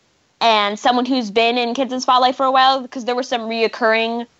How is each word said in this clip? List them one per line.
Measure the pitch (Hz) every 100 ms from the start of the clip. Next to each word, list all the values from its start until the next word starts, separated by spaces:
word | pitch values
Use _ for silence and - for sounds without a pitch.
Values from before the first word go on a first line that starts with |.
| _ _ _ -
and | 233 214 202 214
someone | 262 247
who's | 247 262 214
been | 208 233 247
in | 240
Kids | 247 254
in | 254
Spotlight | 262 254 254 262
for | 269
a |
while, | 262 262 269
because | 247 269 226
there | 247
were |
some | 247 233 220
reoccurring, | 226 220 - 226 220 226 233 233 _